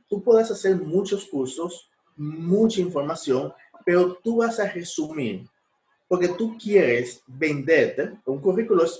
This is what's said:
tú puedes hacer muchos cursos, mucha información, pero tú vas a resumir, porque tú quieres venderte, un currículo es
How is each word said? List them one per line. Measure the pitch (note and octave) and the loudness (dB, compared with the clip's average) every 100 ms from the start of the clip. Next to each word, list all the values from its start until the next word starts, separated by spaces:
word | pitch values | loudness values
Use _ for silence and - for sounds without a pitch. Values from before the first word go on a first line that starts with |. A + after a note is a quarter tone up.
| _ | _
tú | G3+ | -2
puedes | A#3+ A3+ A3+ | 4 4 4
hacer | G3 F#3+ | 0 0
muchos | F3+ D3+ F3+ G3 G3 | 0 0 -2 0 -4
cursos, | - C#3 B2+ D#3+ F3+ - _ _ _ | -4 -6 -4 -6 -10 -10 _ _ _
mucha | D3+ D3 D#3+ E3+ G3+ A3+ F#3+ | -12 -10 -6 0 2 4 2
información, | F3 D3+ D3 E3 D3 C3 D3+ - _ - | -2 -2 -4 -4 -2 -2 -2 -10 _ -6
pero | - F3+ F3+ - | 2 4 2 0
tú | A3+ A#3 | -2 0
vas | A#3 A3+ | 0 -2
a | G3 | -4
resumir, | F3 F3 - - D#3 A2+ F#2+ - _ _ _ _ _ _ | -6 -8 -6 -6 -4 -6 -6 -14 _ _ _ _ _ _
porque | F3+ F3 | 0 0
tú | - A3+ - | -2 -6 -6
quieres | G#3 G3+ C3+ A#2+ B2 - - | 2 4 4 2 -2 -12 -20
venderte, | C3 D#3 C#3+ C3+ D#3 A2 - D3 - | -4 -2 -2 2 4 4 0 -6 -6
un | - C#3 | -6 -2
currículo | F#3+ F#3+ A3+ F3 | 0 0 2 2
es | E3 | 2